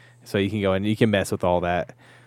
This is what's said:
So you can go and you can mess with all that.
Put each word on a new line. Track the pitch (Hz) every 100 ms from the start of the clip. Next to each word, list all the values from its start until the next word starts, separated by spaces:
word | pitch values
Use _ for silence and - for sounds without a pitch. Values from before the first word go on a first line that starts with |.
| - - -
So | 101
you | 98
can | 107
go | 98
and | 95 104
you | 110
can | 113
mess | 101 90
with | 104 90
all | 87
that. | 87 87 - - - -